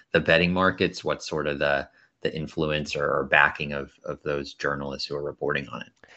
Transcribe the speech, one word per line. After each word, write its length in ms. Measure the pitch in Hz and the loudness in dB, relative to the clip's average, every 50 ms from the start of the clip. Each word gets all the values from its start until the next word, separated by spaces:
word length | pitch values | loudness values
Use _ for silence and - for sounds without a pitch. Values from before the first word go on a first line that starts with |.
| - _ | -4 _
the 80 | - 82 | 0 2
betting 320 | 80 87 82 82 87 87 | 4 6 4 6 6 4
markets, 500 | 92 90 92 92 90 - 95 87 - - | 4 4 2 2 2 2 0 0 0 -2
what's 240 | - 78 73 - - | -4 -4 -4 -4 -4
sort 200 | - - 78 73 | -6 -4 -2 -2
of 120 | 73 73 71 | -2 -2 0
the, 300 | 73 71 71 67 69 - _ _ _ _ _ _ | 0 2 2 0 -2 -4 _ _ _ _ _ _
the 160 | - - - | -6 -6 -4
influence 580 | 80 78 73 - 82 80 76 76 76 73 - - | -4 -8 -6 -4 -2 0 0 0 -2 -2 -4 -4
or, 160 | 76 71 71 | -2 0 0
or 140 | 71 71 69 | 2 0 2
backing 480 | 67 76 73 71 71 - - 78 71 | 4 6 6 6 6 4 -2 -8 -6
of, 180 | 71 71 67 67 _ _ - | -6 -6 -8 -10 _ _ -10
of 180 | - 73 - | -10 -10 -6
those 300 | - 76 73 71 69 - | -4 -4 -4 -4 -4 -6
journalists 560 | - - - 69 73 69 71 69 67 67 - - | -8 -4 -4 -2 -2 -4 -6 -8 -8 -8 -8 -6
who 80 | 71 | -6
are 60 | 71 | -6
reporting 440 | 73 71 67 - 71 71 73 69 - - | -6 -6 -6 -4 -4 -2 -2 -2 -4 -6
on 120 | 60 62 | -10 -12
it. 80 | - - _ _ - - - | -12 -14 _ _ -20 -20 -18